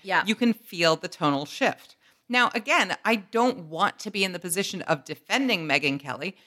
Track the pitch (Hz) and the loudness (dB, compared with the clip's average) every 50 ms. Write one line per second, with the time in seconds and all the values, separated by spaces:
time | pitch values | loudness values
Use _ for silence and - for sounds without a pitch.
0 | - 190 185 160 143 202 220 - 247 233 220 - - - - 170 170 165 160 160 | -6 0 0 0 2 2 0 2 2 0 0 0 -6 -10 -2 2 4 4 4 2
1 | - 175 - - 160 147 143 139 147 - - - 269 196 - - - - - _ | -2 -10 -6 0 0 0 0 0 -4 -6 -4 -2 -2 -2 -2 -4 -14 -20 -20 _
2 | _ _ _ _ _ - 240 247 240 - - 240 208 277 320 339 220 185 - - | _ _ _ _ _ 0 2 2 2 2 0 -2 -2 0 2 2 2 0 -2 -4
3 | - 208 233 214 185 - - 226 240 254 - 175 165 156 160 160 196 - - - | 0 0 0 0 -2 -2 0 2 2 2 0 -2 -8 -8 -2 0 0 0 0 -4
4 | - 214 202 202 190 190 180 175 - 180 170 196 196 - - 175 - - 160 143 | -12 -6 -2 -2 -2 0 -2 -6 -6 -4 -2 -2 -4 -4 -6 -6 -2 -2 -2 -2
5 | - - 147 - _ - 202 262 277 254 220 175 160 151 135 147 147 143 139 139 | -2 -10 -12 -10 _ -2 0 0 2 0 0 0 0 2 2 2 2 2 -2 -2
6 | 139 139 123 127 151 190 - _ _ | -4 -8 -8 -6 -8 -10 -10 _ _